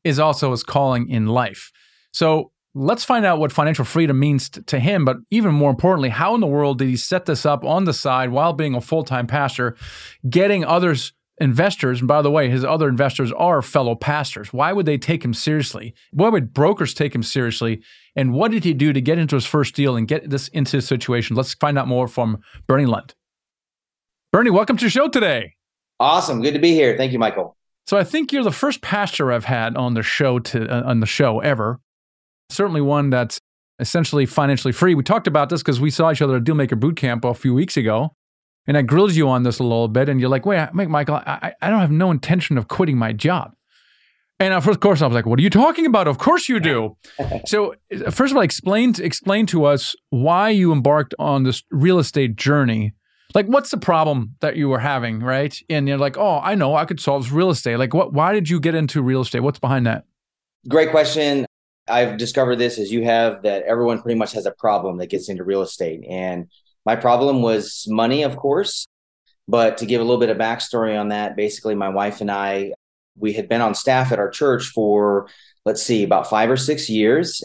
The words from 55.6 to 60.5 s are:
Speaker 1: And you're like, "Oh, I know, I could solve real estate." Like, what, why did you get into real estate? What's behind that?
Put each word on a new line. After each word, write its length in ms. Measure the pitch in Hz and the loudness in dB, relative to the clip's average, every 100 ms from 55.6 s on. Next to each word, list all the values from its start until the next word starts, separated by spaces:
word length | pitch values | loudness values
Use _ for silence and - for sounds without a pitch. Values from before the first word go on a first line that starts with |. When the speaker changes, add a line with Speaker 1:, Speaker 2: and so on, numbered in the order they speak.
| - | -4
Speaker 1:
And 180 | 151 139 | -2 0
you're 100 | 139 | 0
like, 200 | 139 135 | -2 0
"Oh, 240 | 208 151 | 0 0
I 120 | 185 202 | 0 0
know, 200 | 139 151 | 2 0
I 80 | |
could 160 | 160 165 | -2 -4
solve 320 | - 139 123 | -2 -2 0
real 180 | 147 185 | 0 0
estate." 280 | 156 123 117 | 0 -2 -2
Like, 160 | 127 | 0
what, 180 | 156 185 | 0 0
why 220 | 143 170 | 0 2
did 160 | 208 160 | 0 0
you 100 | 175 | 0
get 160 | 156 160 | 0 0
into 260 | 151 156 | -2 -2
real 200 | 127 131 | 0 0
estate? 180 | 120 120 | -2 -2
What's 180 | 135 - | -2 -2
behind 260 | 131 131 117 | 0 0 0
that? 180 | 110 - _ _ _ _ | -2 -8 _ _ _ _